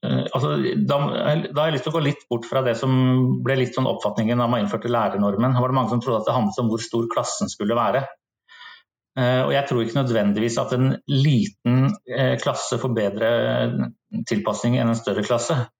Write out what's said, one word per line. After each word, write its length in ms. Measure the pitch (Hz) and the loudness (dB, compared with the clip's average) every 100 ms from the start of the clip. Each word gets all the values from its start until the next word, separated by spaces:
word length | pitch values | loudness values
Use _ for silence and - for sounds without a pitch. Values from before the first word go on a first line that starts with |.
| - | -2
eh, 180 | 64 - | -2 -2
altså, 240 | - 147 147 65 - 67 | -2 0 0 0 0 0
da, 120 | 143 147 60 - 156 - | 0 0 -2 0 0 0
da 160 | 143 | 0
har 60 | 160 | 0
jeg 60 | 143 | 0
lyst 100 | 160 | -2
til 60 | |
å 40 | 160 | -2
gå 60 | 143 | -2
litt 180 | 147 - | -4 -4
bort 160 | 120 117 | -6 -2
fra 140 | 135 127 | 0 0
det 100 | 113 | 0
som 160 | 135 131 127 127 131 131 | 2 4 4 4 2 2
ble 160 | 127 131 | 0 0
litt 160 | 123 - | 0 0
sånn 120 | 131 | -2
oppfatningen 480 | - 104 104 110 120 | 0 -4 -2 0 2
da 60 | 120 | 2
man 140 | 120 | 0
innførte 280 | 101 110 120 | 0 -2 0
lærernormen. 640 | 120 104 98 101 98 123 123 | 0 0 0 0 2 2 2
Da 80 | |
var 80 | 123 | 2
det 40 | 131 | 0
mange 140 | 117 | 0
som 80 | 120 | 0
trodde 180 | 120 110 | 0 -2
at 80 | 107 | 0
det 60 | 123 | 0
handlet 240 | 104 - | 0 0
om 80 | 117 | -2
hvor 100 | 113 | -2
stor 260 | - 117 117 | -2 -2 -2
klassen 380 | - 123 - 104 | -2 -4 -4 -6
skulle 260 | - 104 117 | -4 0 0
være. 260 | 113 - 135 - _ _ _ - - - _ _ _ - | 2 0 -2 -12 _ _ _ -20 -20 -20 _ _ _ -2
Eh, 240 | 123 127 | 2 2
og 80 | 139 | 2
jeg 140 | 139 135 | 0 0
tror 140 | 123 | -2
ikke 140 | 113 139 | 0 0
nødvendigvis 600 | 131 113 101 101 117 117 | 0 2 2 2 0 -2
at 100 | 113 127 | -2 0
en 160 | 131 131 - | 2 0 -2
liten, 800 | 139 143 131 - - 120 127 139 - - | 2 4 4 0 -2 0 2 2 0 -6
eh, 300 | 123 131 123 | -2 0 0
klasse 380 | - 127 - 123 | -2 -4 -4 -4
får 140 | 123 113 | -2 0
bedre 360 | 101 104 113 117 117 120 120 131 123 - _ 113 117 | 0 0 0 2 0 0 0 -2 -4 -8 _ -8 -2
tilpasning 500 | 107 - 104 120 123 | -2 -2 -2 0 2
enn 140 | 117 | 2
en 20 | 113 | 0
større 280 | - 98 104 | -2 -2 0
klasse. 320 | 196 - 156 117 _ | -2 0 -2 -2 _